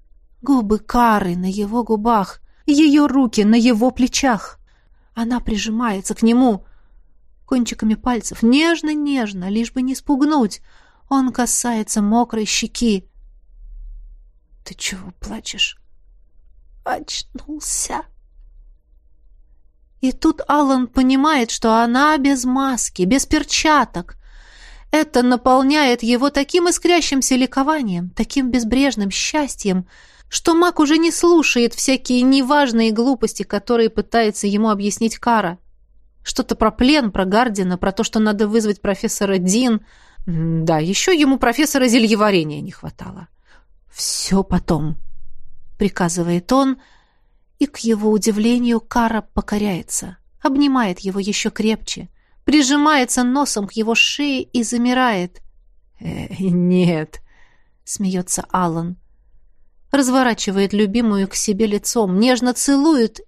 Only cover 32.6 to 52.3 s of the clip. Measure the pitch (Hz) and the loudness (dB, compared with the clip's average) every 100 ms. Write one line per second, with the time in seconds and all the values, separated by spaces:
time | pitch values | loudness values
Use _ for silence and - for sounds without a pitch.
32.6 | 277 226 226 214 240 254 226 - 202 202 | 2 2 2 2 0 0 -2 -4 -6 -6
33.6 | - 240 226 - 214 233 220 202 202 202 | 0 2 2 0 -2 0 0 -2 -2 0
34.6 | 220 208 202 - 226 - - 226 190 175 | 0 0 -2 -2 -4 -2 0 0 0 -6
35.6 | _ _ _ _ _ _ - - - - | _ _ _ _ _ _ -8 -6 -4 0
36.6 | 220 220 254 302 226 180 190 208 247 202 | 0 2 2 2 2 -2 0 2 2 0
37.6 | 185 180 208 190 220 226 214 208 214 226 | -4 -2 -2 -2 -2 0 0 0 0 0
38.6 | 214 196 208 196 - - 202 190 180 208 | 0 -2 -4 -4 -4 -2 0 0 0 0
39.6 | 254 220 - _ _ - - 165 160 165 | 0 0 -4 _ _ -12 -6 -4 -2 -2
40.6 | 160 160 160 196 - 320 285 269 254 233 | 0 0 0 -2 2 2 2 2 0 0
41.6 | 302 277 254 240 220 214 208 190 156 147 | 0 2 4 4 4 4 2 2 0 -6
42.6 | 180 - 160 - 180 190 165 _ _ - | -10 -14 -18 -16 -16 -16 -20 _ _ -20
43.6 | _ _ _ - - - - 190 190 175 | _ _ _ -10 -8 -6 0 0 0 -2
44.6 | - 156 156 156 - - - - - - | 0 -2 -2 -4 -6 -6 -8 -10 -10 -12
45.6 | - - 202 - 175 175 170 175 180 262 | -12 -4 -4 -2 -2 -2 -2 -2 0 2
46.6 | 269 262 - _ _ _ _ _ _ - | 2 -2 -10 _ _ _ _ _ _ -6
47.6 | 277 - 226 220 214 214 208 208 226 240 | -4 -2 -2 0 2 0 0 0 0 0
48.6 | 240 226 - 247 226 220 - - - 208 | 0 -2 -2 -2 0 -2 -6 -8 -4 -2
49.6 | 208 170 - - - 185 _ _ - 269 | -2 -4 -6 -10 -10 -14 _ _ -2 2
50.6 | 285 262 214 180 190 190 196 202 220 - | 2 2 -2 -4 -6 -4 -4 -4 -4 -2
51.6 | 214 220 - - 175 _ _ | -2 -2 -6 -12 -14 _ _